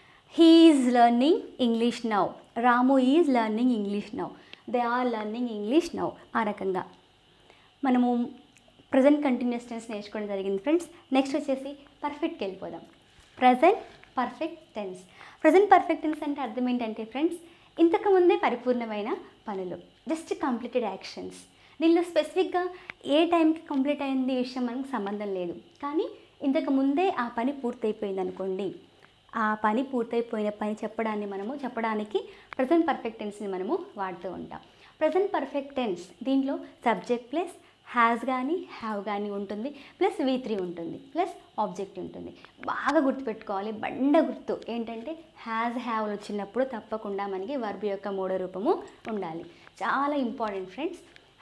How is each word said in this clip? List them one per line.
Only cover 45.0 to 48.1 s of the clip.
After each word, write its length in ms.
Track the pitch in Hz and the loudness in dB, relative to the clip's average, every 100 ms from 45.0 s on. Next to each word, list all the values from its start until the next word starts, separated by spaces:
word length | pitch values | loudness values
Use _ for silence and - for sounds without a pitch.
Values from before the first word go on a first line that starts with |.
| 240 320 - - 233 | -10 -12 -14 -16 -8
హ్యాస్, 320 | 226 240 240 240 | -4 -2 -4 -4
హ్యావ్లు 260 | 220 214 208 | -2 -2 -6
వచ్చినప్పుడు 460 | - 208 196 233 262 | -6 -6 -4 -2 -2
తప్పకుండా 500 | 226 - 220 214 196 202 | -4 -8 -8 -6 -6 -6
మనకి 220 | 190 196 285 | -6 -6 -4
verb 220 | 220 196 208 | -4 -4 -4
యొక్క 160 | 196 208 | -4 -6